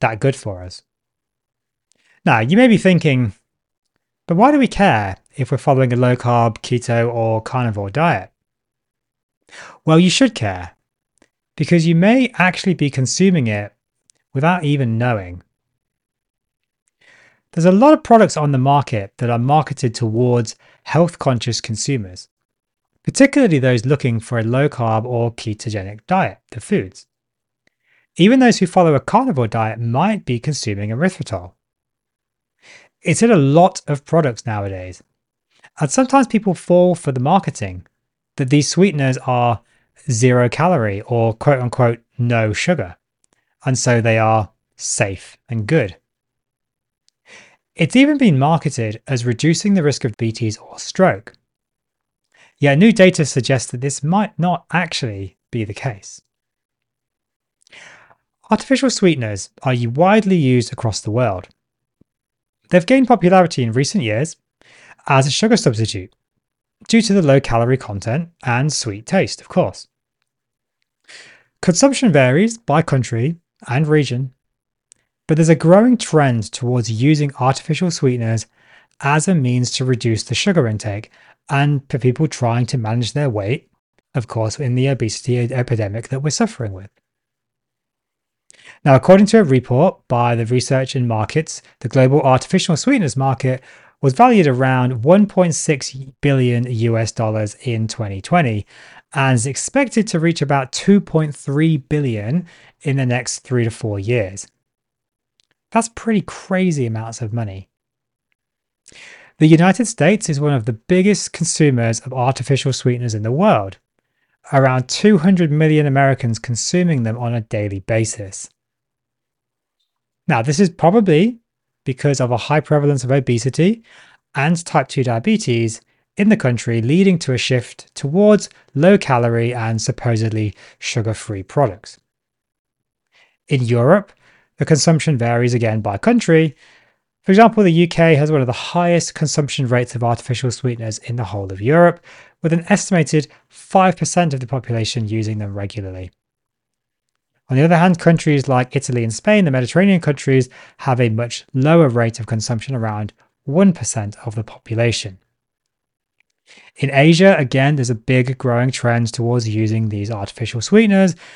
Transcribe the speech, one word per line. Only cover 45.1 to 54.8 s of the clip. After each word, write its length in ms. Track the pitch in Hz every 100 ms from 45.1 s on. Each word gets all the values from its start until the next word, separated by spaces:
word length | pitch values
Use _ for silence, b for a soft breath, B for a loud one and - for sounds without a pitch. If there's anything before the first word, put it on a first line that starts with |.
| 95 - - -
and 200 | 113 104
good. 280 | 156 104 - _ _ _ _ _ _ _ _ _ _ _ _ b b b b _ -
It's 180 | 165
even 240 | 247 277 294
been 180 | 240 131
marketed 640 | 147 165 151 - 113 107 -
as 180 | 131
reducing 500 | 120 117 156 165 208
the 100 | 196
risk 200 | 147 127
of 120 | 127 -
diabetes 400 | 113 110 113 104
or 240 | - -
stroke. 540 | - - 185 101 - - _ _ _ _ _ _ _ _ _ b b _
Yet 200 | 143 139
new 140 | 220
data 320 | 196 185 175
suggests 460 | 147 139 117 135 -
that 100 | 123
this 220 | 139 -
might 340 | 147 190 208 -
not 300 | 175 165 -
actually 640 | 165